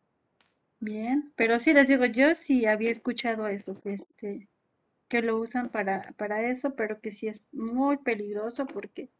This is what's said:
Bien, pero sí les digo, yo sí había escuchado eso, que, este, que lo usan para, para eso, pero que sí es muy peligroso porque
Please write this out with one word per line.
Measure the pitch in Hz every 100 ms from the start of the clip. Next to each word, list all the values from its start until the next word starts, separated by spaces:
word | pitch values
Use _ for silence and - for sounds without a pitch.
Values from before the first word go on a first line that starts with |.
| _ _ _ _ _ _ _ _
Bien, | 214 214 226 277 294 -
pero | 226 233
sí | 269
les | 294 262
digo, | 269 247
yo | 220 285
sí | 330 - 262 214
había | 214 226
escuchado | 226 247 240 240 220 214
eso, | 202 196 196
que, | 202
este, | 196 - _ 208 202 - _ _ _ _ _ _
que | 240
lo | 226 226
usan | 226 247 240
para, | 220 196 190 - -
para | 208 208
eso, | 240 254 277 269
pero | 214 214
que | 220
sí | 208 220
es | 214 _
muy | 262 226 247 277 285
peligroso | 262 214 208 208 226 240 262
porque | 202 - - 277